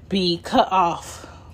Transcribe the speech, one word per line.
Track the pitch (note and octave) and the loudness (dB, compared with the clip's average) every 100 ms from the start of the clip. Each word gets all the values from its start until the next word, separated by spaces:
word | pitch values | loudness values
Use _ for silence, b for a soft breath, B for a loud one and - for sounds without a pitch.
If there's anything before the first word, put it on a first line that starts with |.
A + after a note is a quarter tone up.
| - | -4
be | G3 F3+ E3+ | 0 0 -2
cut | - B3 - | 0 2 4
off | F#3 F3 - - - B B B | 4 2 0 -10 -14 B B B